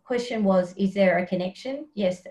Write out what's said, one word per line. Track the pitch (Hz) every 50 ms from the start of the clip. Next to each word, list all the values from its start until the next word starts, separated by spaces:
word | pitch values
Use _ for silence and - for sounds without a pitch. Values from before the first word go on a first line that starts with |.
| _
question | - 254 240 240 - 240 220 208
was, | 190 190 185 180 180 -
is | - 196 190 190
there | 202 196 185 170 175
a | 185
connection? | - 190 180 180 190 190 - - 254 269 285 311 - _
Yes, | 202 208 180 180 - - -